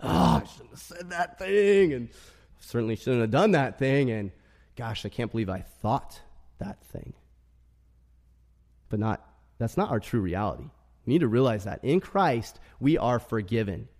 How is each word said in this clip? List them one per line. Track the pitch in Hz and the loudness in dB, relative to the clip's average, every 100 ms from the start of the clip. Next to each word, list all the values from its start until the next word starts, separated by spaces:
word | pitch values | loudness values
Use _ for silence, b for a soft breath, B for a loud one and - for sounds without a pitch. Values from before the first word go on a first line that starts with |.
"Oh, | 151 165 175 160 | -2 2 4 2
I | - | -2
shouldn't | - - | -12 -20
have | - | -20
said | - 175 180 | -20 -16 -10
that | 175 175 - | -6 -6 -6
thing, | 190 202 202 196 185 | 0 4 6 6 4
and | 131 117 B B B B - | 2 -6 B B B B -20
certainly | - 120 113 110 | -6 -2 -2 -2
shouldn't | - 123 | 0 2
have | 110 | 4
done | 127 214 | 4 4
that | 175 131 - | 4 2 0
thing, | 135 135 135 | 2 2 2
and | 110 98 b b b b - | -2 -6 b b b b -12
gosh, | 117 107 101 | -8 -8 -8
I | |
can't | - 113 | -6 -4
believe | 113 98 | -4 -4
I | 92 | -6
thought | - - 107 127 - - - - - - | -10 -6 -2 -2 -4 -16 -20 -20 -20 -14
that | - - - | -14 -14 -16
thing." | - - - _ _ _ _ _ _ _ _ _ _ _ _ _ _ _ _ - | -16 -16 -18 _ _ _ _ _ _ _ _ _ _ _ _ _ _ _ _ -6
But | 107 | -2
not, | 110 - - _ _ - | -2 -4 -8 _ _ -8
that's | 117 - | -4 -2
not | 202 | -2
our | 117 | -2
true | - 120 | -2 -2
reality. | 92 87 104 - 151 - _ _ - | -2 -2 -4 -6 -12 -20 _ _ -2
We | |
need | 147 | 0
to | 139 | 2
realize | 113 131 107 101 | 2 2 0 -6
that | - | -6
in | 123 175 | -2 -2
Christ, | - 190 180 117 107 - b b | 0 2 2 2 -4 -12 b b
we | 131 160 | 2 2
are | 117 120 | 2 0
forgiven. | - 113 95 113 104 90 - _ | -2 -4 -2 -2 -2 -4 -10 _